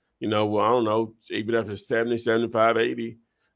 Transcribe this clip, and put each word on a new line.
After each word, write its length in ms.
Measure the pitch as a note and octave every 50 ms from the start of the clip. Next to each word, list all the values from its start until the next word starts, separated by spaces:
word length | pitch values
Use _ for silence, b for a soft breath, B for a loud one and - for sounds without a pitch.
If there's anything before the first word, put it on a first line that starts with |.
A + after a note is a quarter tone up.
| _ _ _ _
You 80 | - G#2+
know, 160 | G#2+ G#2+ G#2+
well, 180 | G#2 G#2+ G#2 G2+
I 40 | A2
don't 160 | B2 B2 A2+
know, 300 | G#2+ G#2+ A2+ A2+ A2 - _ _ -
even 240 | - A2 G#2+ A2 A2+
if 160 | A2+ G2+ G#2+
it's 180 | G2+ G2+ - -
seventy, 300 | A#2+ A2+ A#2 A#2+ A#2+ A2+
seventy-five, 580 | A#2 A2+ A2+ A#2 A#2 A2+ A2+ A2+ A2 A2+ A2+
eighty, 400 | A2+ A#2 B2 B2+ A#2+ A#2 A2+ A2+ - _ _ _ _ _ _ _